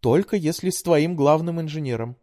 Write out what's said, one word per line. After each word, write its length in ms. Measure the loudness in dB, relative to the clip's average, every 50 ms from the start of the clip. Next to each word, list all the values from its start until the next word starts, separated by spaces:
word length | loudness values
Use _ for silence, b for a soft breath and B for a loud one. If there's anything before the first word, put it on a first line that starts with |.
Только 360 | 2 4 2 2 2 0 -2
если 340 | -2 -2 -2 -4 -2 -4 -4
с 120 | -4 -4
твоим 340 | 0 2 4 4 4 2 0
главным 440 | 2 4 4 4 2 2 -4 -6 -6
инженером. 560 | -6 -8 -8 -6 -6 -4 -4 -4 -6 -8 -10 _